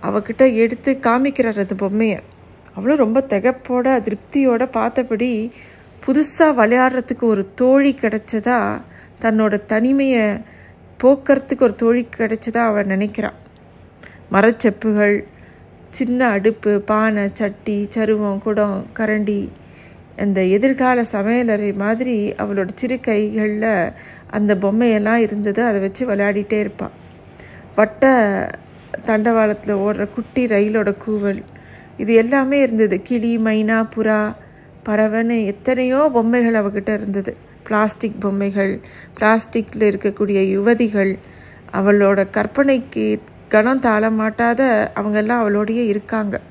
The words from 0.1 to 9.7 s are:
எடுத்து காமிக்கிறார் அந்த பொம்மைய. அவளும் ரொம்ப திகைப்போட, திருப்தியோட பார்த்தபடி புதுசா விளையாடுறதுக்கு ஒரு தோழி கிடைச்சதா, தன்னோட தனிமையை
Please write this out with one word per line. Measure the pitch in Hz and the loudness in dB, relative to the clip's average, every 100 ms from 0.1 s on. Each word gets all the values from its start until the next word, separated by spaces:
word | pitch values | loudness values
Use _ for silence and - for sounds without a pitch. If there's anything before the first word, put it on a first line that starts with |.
| 208 208 226 262 | -4 -4 2 2
எடுத்து | 220 226 233 - 269 | 4 0 0 -4 -2
காமிக்கிறார் | 254 240 269 277 233 208 | 0 0 0 0 -2 -2
அந்த | 196 190 | -4 -4
பொம்மைய. | 196 208 226 190 - - - - - | -4 0 -2 -2 -10 -20 -20 -20 -18
அவளும் | - 208 302 | -6 0 2
ரொம்ப | 233 233 269 | 2 2 0
திகைப்போட, | 202 220 254 - 247 247 262 | 0 0 -2 -4 -2 0 0
திருப்தியோட | 220 208 - 285 269 233 254 | -2 -8 -4 0 2 2 -2
பார்த்தபடி | 240 220 254 254 220 247 226 226 - - - - - - | -2 -2 -2 -2 -2 -2 -2 -6 -12 -20 -20 -20 -12 -2
புதுசா | 269 302 - | 0 0 2
விளையாடுறதுக்கு | 320 262 214 247 254 262 240 240 | 2 4 2 4 2 0 -6 -2
ஒரு | 233 208 196 - | 0 0 -2 0
தோழி | 254 269 277 269 | 4 4 4 0
கிடைச்சதா, | 226 214 - 226 214 247 202 208 - - - - | -2 -4 -4 -4 0 0 -2 -4 -10 -20 -20 -4
தன்னோட | 226 220 214 202 | -2 2 2 0
தனிமையை | 208 | -2